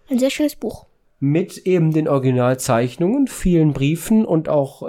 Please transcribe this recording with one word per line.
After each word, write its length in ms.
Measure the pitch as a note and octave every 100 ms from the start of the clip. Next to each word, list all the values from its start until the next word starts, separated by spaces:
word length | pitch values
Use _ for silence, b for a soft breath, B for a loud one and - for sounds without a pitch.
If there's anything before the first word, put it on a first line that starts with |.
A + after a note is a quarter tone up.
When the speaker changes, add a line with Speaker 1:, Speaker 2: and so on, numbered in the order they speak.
| _
Speaker 1:
Ein 80 | B3
sehr 100 | C4
schönes 260 | - D4 -
Buch. 300 | A#3+ - - _ _ _
Speaker 2:
Mit 380 | C#3 D3+ G3 -
eben 320 | F#3 F3+ D#3+
den 160 | D#3 D#3
Originalzeichnungen, 1200 | C#3 C3 B2+ B2 C3 - A#2 B2 - E3+ C#4 C4+
vielen 460 | - F#3 E3+ D#3
Briefen 500 | C#3 C#3 D#3+ - A3 A3
und 220 | E3 D#3
auch, 340 | D3+ C#3 -